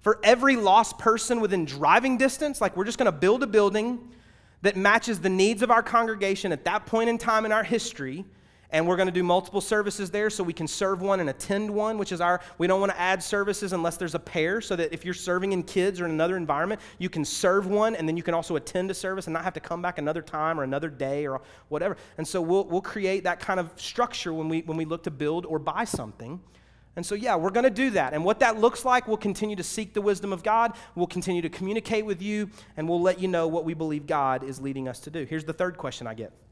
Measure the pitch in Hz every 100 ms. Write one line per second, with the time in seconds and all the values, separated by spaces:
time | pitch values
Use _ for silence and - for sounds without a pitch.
0 | 208 208 202 240 269 247 202 202 220 -
1 | 226 220 - 233 208 190 151 139 147 196
2 | 262 247 262 - 302 277 196 175 208 226
3 | 226 151 180 240 262 208 202 208 226 240
4 | - - - - _ _ 196 190 202 226
5 | 240 196 185 185 196 214 240 233 233 233
6 | 226 214 196 196 196 147 175 208 - 226
7 | 233 233 233 220 220 214 220 233 - -
8 | 135 147 196 - _ _ _ 156 170 180
9 | 190 180 175 175 185 202 190 214 208 196
10 | 190 202 214 208 180 165 160 - 196 190
11 | 190 196 156 131 - 202 214 208 214 220
12 | 196 175 175 180 - - 175 190 196 175
13 | 180 190 - 208 202 196 196 180 170 165
14 | 175 160 - 175 160 214 - 175 160 156
15 | 175 175 185 180 196 185 170 190 185 180
16 | 175 156 170 185 156 143 175 208 - -
17 | 180 165 143 - 190 196 190 208 220 226
18 | 160 165 165 170 165 160 - 185 190 185
19 | 190 190 175 165 180 - - 170 175 170
20 | 147 165 151 160 156 160 131 139 160 131
21 | 135 143 147 135 - - _ 151 185 180
22 | - - 160 185 165 185 196 175 - 220
23 | 190 190 175 170 - 185 165 - - -
24 | 240 - 175 160 160 160 165 160 160 165
25 | 170 139 151 165 170 156 160 165 233 -
26 | 113 104 117 175 - - _ _ _ -
27 | 180 208 240 185 180 208 254 202 262 196
28 | 131 151 175 220 247 220 226 - 254 247
29 | 240 214 208 190 214 202 170 - 208 214
30 | 202 190 196 185 214 226 233 - - -
31 | 175 180 180 175 165 - 190 220 220 226
32 | 214 180 202 214 208 - - - 160 175
33 | 180 180 185 175 165 165 160 165 160 147
34 | 143 156 135 131 135 135 139 135 131 123
35 | - 160 127 160 151 156 180 156 139 -
36 | 120 110 107 _ _